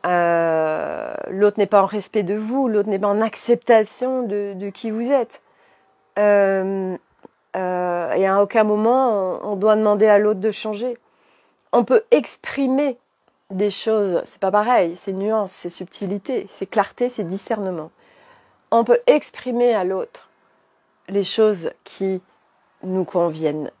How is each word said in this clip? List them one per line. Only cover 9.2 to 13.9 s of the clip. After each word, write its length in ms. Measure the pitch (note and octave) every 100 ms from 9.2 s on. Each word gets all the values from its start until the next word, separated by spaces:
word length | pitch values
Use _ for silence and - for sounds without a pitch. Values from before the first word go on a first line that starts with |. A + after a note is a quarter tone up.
| F#3 F3
on, 100 | G#3
on 40 | G3
doit 200 | G#3 G#3+
demander 300 | G#3+ G#3 G#3+
à 120 | G#3
l'autre 220 | G#3 G3
de 100 | G#3+
changer. 460 | G3+ A3 G#3 B3 A#3 _ _ _ _ _ _ _
On 120 | A#3+
peut 180 | A3+ B3+ -
exprimer 880 | D4+ A#3 - - - C4+ C4 D4 A#3+ _ _ _ _ _
des 200 | F#3+ G#3
choses, 520 | - A3+